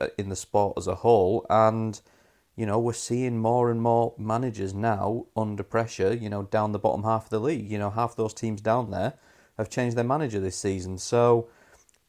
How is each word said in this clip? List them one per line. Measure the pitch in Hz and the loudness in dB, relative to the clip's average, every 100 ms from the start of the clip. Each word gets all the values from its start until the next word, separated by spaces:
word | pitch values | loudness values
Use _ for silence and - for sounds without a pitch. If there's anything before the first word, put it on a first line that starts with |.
uh, | - - | -4 -4
in | 98 | -6
the | 95 | -8
sport | - 104 101 - | 0 2 2 0
as | 92 | -4
a | 92 | 0
whole. | 117 113 92 110 - | 4 6 6 2 2
And, | 107 110 113 110 101 - _ _ _ _ | 4 4 4 -2 -6 -14 _ _ _ _
you | - 110 | -6 -2
know, | 107 | 0
we're | 120 | 0
seeing | 117 - 120 127 117 | -4 -4 -2 -2 0
more | 113 123 120 | 0 2 2
and | 117 | 2
more | 117 117 113 - | 2 2 2 -2
managers | 107 113 127 107 98 | -2 -2 -2 -4 -6
now | 98 113 101 95 117 - | -2 -2 0 -2 -4 -6
under | - 110 101 | -4 -4 -4
pressure, | 101 113 113 - 95 | -4 -2 -2 0 0
you | 117 107 | 0 -4
know, | 101 | -6
down | 98 110 107 | -2 0 0
the | 104 | 0
bottom | 104 - | 0 0
half | 107 113 | 0 0
of | - | -2
the | 110 | -2
league. | 123 156 104 | -2 -4 -4
You | 104 | -4
know, | 101 | -4
half | 104 117 | -2 -4
those | - 110 | -2 -6
teams | - 113 104 | -4 -6 -2
down | 110 117 113 | 0 0 0
there | 92 110 - _ _ _ - | -4 -4 -6 _ _ _ -8
have | 110 | -4
changed | - 123 117 | -2 0 0
their | |
manager | 120 143 147 104 | 0 0 -2 -2
this | 95 - | -4 -2
season. | 101 95 92 92 | -2 -2 -4 -8
So, | - 120 120 117 117 _ _ _ _ _ | 0 4 6 4 2 _ _ _ _ _